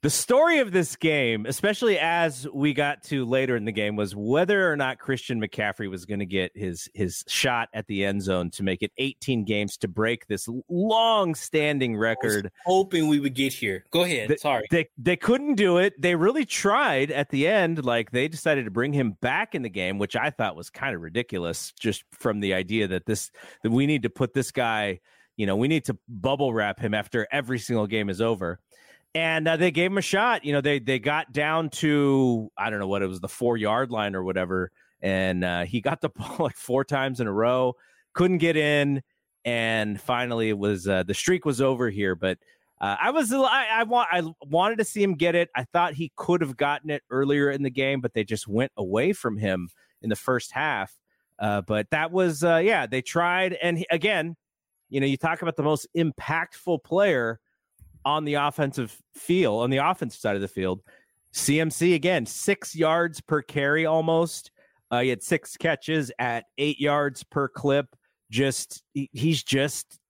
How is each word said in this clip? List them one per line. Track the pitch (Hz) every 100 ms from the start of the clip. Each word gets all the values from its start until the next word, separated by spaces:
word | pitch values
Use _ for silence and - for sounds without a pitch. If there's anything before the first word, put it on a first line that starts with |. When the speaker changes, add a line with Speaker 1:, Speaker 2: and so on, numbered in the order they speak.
Speaker 1:
The | 147
story | - - 254 330 320
of | 240
this | 185 165 -
game, | 160 151 123 113 110
especially | 135 202 208 233 185
as | 160 170 165 131 139
we | 143 147
got | 143 143 143 -
to | 143 123
later | 131 131 120
in | 107
the |
game, | 107 104 104
was | 104 98
whether | 104 139 180 202 185
or | 147
not | 135 127
Christian | - 127 - 120
McCaffrey | 107 - 104 95 101
was | 92 90
gonna | 101 98
get | 95 90 -
his, | 101 85 -
his | - 95 - -
shot | - 135 120 117
at | 110 107
the | 101 98
end | 101
zone | 95 92 87
to | -
make | 98 92
it | 104 -
eighteen | 135 - - 123
games | 101 104 104 -
to | 101
break | 87 110 117 -
this | 101 -
l-, | 120 -
long-standing | 175 208 220 226 220 185 156 - 156 147 143 127 110
Speaker 2:
I |
was |
Speaker 1:
record. | 113 113 117 104 98 _ -
Speaker 2:
hoping | 185 190 185 156
we | 147
would | 139
get | 131 135
here. | - 113 95 _
Go | 165
ahead. | 180 147 110
Speaker 1:
They, | 147
Speaker 2:
Sorry. | 147 127 107
Speaker 1:
they, | 170 156 -
they | 123 180
couldn't | - 254 294 247
do | 202 175
it. | 196 196
They | 175 175
really | 180 285 254
tried | - 202 220 285 139 143
at | 143 147
the | 139 151
end. | 214 170 165
Like, | 127 117 110
they | 123 143
decided | 160 - 147
to | 113
bring | 98 131
him | 143 123 98
back | 123 147 220
in | 170
the | 120
game, | 92 90 98
which | 101 117
I | 135
thought | 143 107 80
was | 87
kinda | - 135 95
ridiculous, | 82 87 120 98 85 82 - -
just | 110 98 -
from | - 123 104
the | 101
idea | 92 92 110 101
that | 90 -
this, | 110 - - - -
that | 113
we | 117 139
need | 151
to | 113
put | - 127
this | - 127
guy, | - 120 110 104 90 _ _ _ -
you | 101
know, | 98
we | 131
need | 160 -
to | 104 _
bubble | 117 127 135 139
wrap | 110 104 98
him | 113
after | 104 101 120 107
every | 143 120 127
single | - 117 104
game | 110 104
is | 92
over. | 113 110 90 87 _ _ - - _ 160
And, | 165 160 160
uh, | 165
they | 180
gave | 151 180
him | 196
a |
shot. | - 190 226 226 143
You |
know, | 143
they, | 139 143
they | 117 131
got | 113 151 151
down | 131 147 160 160
to, | - 160 147 143 135 131 117 110 -
I | 107
don't | 107
know | 95
what | 98
it | 98
was, | 92
the | 92
four-yard | - 120 117 104 113 131
line | 117 104 95
or |
whatever. | 92 92 92 92 90 _ _ _
And, | 95 95 95 90
uh, | 90 87 87
he | 113
got | 117 156
the | 151
<laughs> | -
ball, | - -
like, | 156 -
four | - 127
times | 139 143 135 123
in | 113
a |
row, | 98 113 127 127 123 _ _ _
couldn't | - 180 180
get | 165 156
in. | 147 147 143 139 - _ _ _ 120
And | 120 113 113 107 98
finally, | - 123 123 117 113
it | 104
was, | 101 101 92
uh, | 95
the | 90 98
streak | - 180
was | 156 123
over | 135 131 123
here. | 101 101
But, | 90 95 90 _ _ _ _
uh, | 101 101
I | 196
was, | 294 247
I, | 269 262 269 226
I | 226
wa-, | 226 240 202
I | 180 165 165
wanted | 143 156 190 226
to | 214
see | -
him | 202 165
get | 170
it. | 170 170 -
I |
thought | 127 170 175 143
he | 160 -
could | - 175
have | 156 127
gotten | 143 143 151
it | 147 _
earlier | 127 139 143 143
in | 139
the | 139
game, | 127 135 139
but | 120
they | -
just | 104 110 -
went | 101 131 -
away | 98 101 151
from | - 123 104
him | 107 92 85 _ _ _
in | 110
the | 107
first | - 127 -
half. | - 151 120 98 _ _ _ _ _
Uh, | 104 104
but | 92 107 104
that | 156 165
was, | 180 185 151
uh, | 170 165
yeah, | 185 208 120
they | 131
tried. | - 170 175 180 190
And | 180 175 170
he, | 180
again, | 170 185 196 160 165 _ _ _ _ _
you | 135
know, | 135
you | 135
talk | 160 170
about | 170 156
the |
most | 147 151 - 165
impactful | 165 - - 160 175 - - 160
player | _ 175 202 143 117 113 _ _ _ _ - - 135
on | 151
the | 147 147
offensive | 143 139 143 135 117 - _
field, | - - 180 156 104
on | 123
the | 135
offensive | 147 185 127 -
side | 113 101
of |
the | 98
field, | - 92 92 _ - _ _ _
C | - - 147
M | 160
C | - 175
again, | 170 160 180 113
six | - - 202 - 160
yards | 156 165 170 156
per | - 156
carry | - 147 139 151 160
almost. | 160 160 165 170 - - _ _ _ _
Uh, | 120
he | 127
had | 120
six | - 165 - -
catches | 165 151 - 156 127 -
at | 123 117 - -
eight | 147 147
yards | 139 143 143 131
per | - - 139
clip. | - 143 139 135 _ _ _ _
Just, | 110 139 127 - - _
he, | - 139
he's | 123 151 151
just | - 135 143 - - -